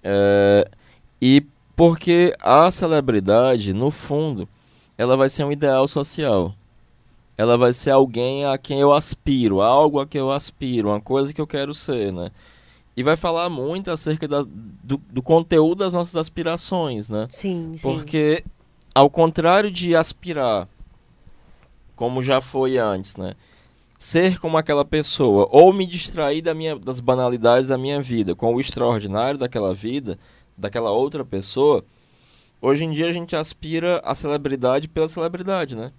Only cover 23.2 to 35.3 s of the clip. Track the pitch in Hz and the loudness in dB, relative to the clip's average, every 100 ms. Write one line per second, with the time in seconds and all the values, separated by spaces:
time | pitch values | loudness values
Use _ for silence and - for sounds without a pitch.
23.2 | 95 - _ _ _ _ _ _ - 160 | -12 -12 _ _ _ _ _ _ -2 2
24.2 | 185 180 156 160 156 143 139 156 147 - | 2 0 -2 -2 0 -2 0 -2 -4 0
25.2 | 127 101 98 135 180 196 185 175 - 170 | 4 4 6 8 8 6 -4 -6 -8 -4
26.2 | 143 156 165 160 160 143 127 127 123 127 | -2 -2 -4 -4 -6 -6 -8 -4 0 0
27.2 | 123 123 117 123 131 131 131 143 127 117 | 0 2 4 4 2 -2 -2 -4 -4 -2
28.2 | 95 87 120 120 135 - 120 113 101 101 | -2 -2 -2 -2 -4 -2 0 0 -2 -4
29.2 | 123 143 123 120 98 95 107 135 120 85 | -2 -4 -6 -4 -4 -4 -6 -8 -8 -12
30.2 | _ _ _ - 101 117 113 107 139 151 | _ _ _ -12 -8 -4 -2 0 -2 -4
31.2 | - 98 95 - 147 131 - _ _ _ | -8 -8 -6 0 2 2 -2 _ _ _
32.2 | _ _ _ _ 120 143 165 151 165 175 | _ _ _ _ -2 0 -2 -4 -4 -4
33.2 | 170 165 156 - 156 165 170 175 - 147 | -6 -6 -8 -10 -8 -4 -2 -4 -4 -8
34.2 | 151 147 143 135 127 139 156 160 156 165 | -4 -4 -4 -2 0 0 -2 -4 -4 -4
35.2 | 165 | -8